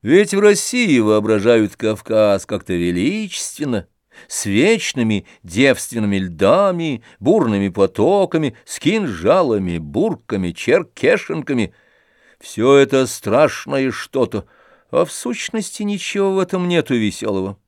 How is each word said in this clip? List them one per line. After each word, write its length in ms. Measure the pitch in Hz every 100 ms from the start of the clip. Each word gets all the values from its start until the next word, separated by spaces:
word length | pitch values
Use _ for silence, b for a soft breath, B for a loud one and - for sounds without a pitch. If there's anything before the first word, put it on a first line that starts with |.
Ведь 340 | 104 175 214 196
в 40 |
России 600 | 208 208 - 247 226 131
воображают 760 | 107 107 104 107 104 117 107 -
Кавказ 680 | 110 104 - 110 104 98 -
как-то 280 | 101 -
величественно, 1120 | 87 87 87 117 214 208 - - - 147 110 85 _ _ B B
с 180 | - 101
вечными 800 | 101 175 226 - - 113 104 b b
девственными 760 | 87 87 135 127 - 117 104 98
льдами, 840 | 92 80 98 165 202 175 165 120 b b
бурными 500 | 110 208 127 101 98
потоками, 880 | 87 95 - 127 202 185 160 147 b -
с 140 | -
кинжалами, 1000 | - 220 180 87 95 175 156 107 92 85
бурками, 720 | 76 98 214 139 - 101 90
черкешенками. 1200 | 85 - 165 - - 135 202 - 165 139 127 98 b b b b b b b
Все 360 | - - 120 139
это 320 | 135 135 127
страшное 840 | - - 120 147 - - 139 131
что-то, 560 | 117 - 135 120 104 - b b b b
а 140 | 139 165
в 60 |
сущности 720 | - 240 226 - 220 - -
ничего 520 | 208 202 - 202 196
в 60 | 190
этом 280 | 180 185 180
нету 260 | 175 - 123
веселого. 640 | 107 - 107 98 95 101